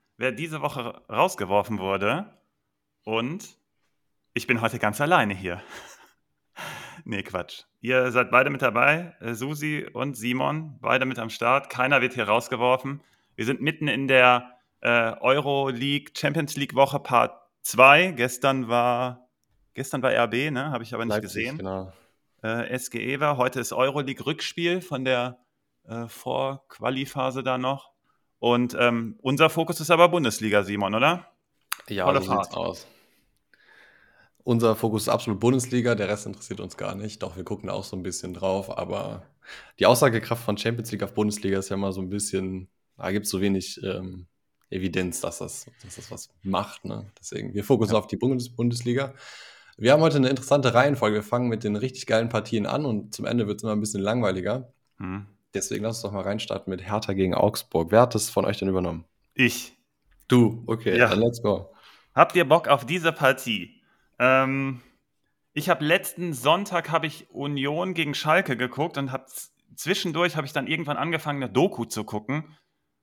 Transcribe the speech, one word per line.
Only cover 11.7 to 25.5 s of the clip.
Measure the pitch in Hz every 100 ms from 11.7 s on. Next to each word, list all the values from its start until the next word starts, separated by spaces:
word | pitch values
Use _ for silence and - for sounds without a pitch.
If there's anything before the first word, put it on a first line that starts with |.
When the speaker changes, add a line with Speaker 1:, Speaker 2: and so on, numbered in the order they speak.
| - 131 139
Speaker 1:
wird | 127
hier | 123 104
rausgeworfen. | 113 117 120 123 127 135 143 _ _ _ -
Wir | 110
sind | 135
mitten | 147 156 151
in | 120 135
der, | 131 123 123 123 - _ _
äh, | 120 117 113 -
Euroleague, | 123 139 147 139 135 117 139 143 143 -
Champions | 143 151 143 -
League | 139 -
Woche | 135 139
Part | - 120 117 - _ _
zwei. | - 117 131 147 185
Gestern | 139 123 - 139 135 117
war, | 120 120 120 127 120 _ _ _ _ _
gestern | - - 139
war | 127
R | 113 117
B, | 117 151
ne? | 131 147
Hab | 123
ich | 110
aber | 117 117
nicht | 107
Speaker 2:
Leipzig, | 101 98 117
Speaker 1:
gesehen. | 151
Speaker 2:
genau. | 95 95 92 - _ _ _ _
Speaker 1:
Äh, | 110 117 117
S | 127 -
G | 117
E | 110 131
war. | 147 135
Heute | 127 127
ist | 113
Euroleague | - 135 143 135 131 -
Rückspiel | 151 - - 170 180
von | 175 131 131
der, | 123 123 123 _